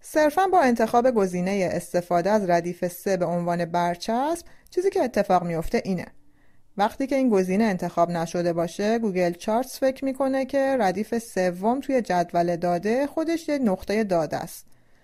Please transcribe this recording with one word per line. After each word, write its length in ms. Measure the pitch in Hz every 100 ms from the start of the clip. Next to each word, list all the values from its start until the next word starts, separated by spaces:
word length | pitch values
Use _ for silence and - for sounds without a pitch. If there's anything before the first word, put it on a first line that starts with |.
صرفاً 460 | - 311 302 294 381
با 140 | 370
انتخاب 500 | 269 240 226 240 247
گزینهٔ 600 | 233 190 175 180 202 185
استفاده 580 | 175 180 175 175 175 175
از 200 | 214 190
ردیف 380 | 175 170 175 180
سه 280 | - - 190
به 80 |
عنوان 400 | 170 175 170 175
برچسب، 800 | 170 170 175 175 - 226 285 339 - - -
چیزی 200 | - 381
که 120 | 381
اتفاق 420 | 269 220 202 185
میفته 380 | 175 165 165 233
اینه. 220 | - 180 - - - _ - - - -
وقتی 280 | 208 - 269
که 100 | 277
این 120 | 262
گزینه 360 | 202 185 185
انتخاب 460 | 226 185 175 175 170
نشده 420 | 170 170 180 170
باشه، 460 | 170 170 - 208 233
گوگل 340 | 220 185 175
چارتس 460 | 175 - 214 247 -
فکر 260 | 262 262
می‌کنه 400 | 269 262 269 269
که 320 | 262 277 269 269
ردیف 380 | 196 180 214 233
سوم 600 | 226 - 180 180 202 262
توی 220 | 277 262
جدول 540 | 214 180 175 - 175 170
داده 500 | 175 175 196 240 285
خودش 420 | - 320 330 330
یه 100 | 294
نقطهٔ 460 | 240 185 - 208
داده 320 | 214 175 156 165
است. 300 | 160 - - - _ -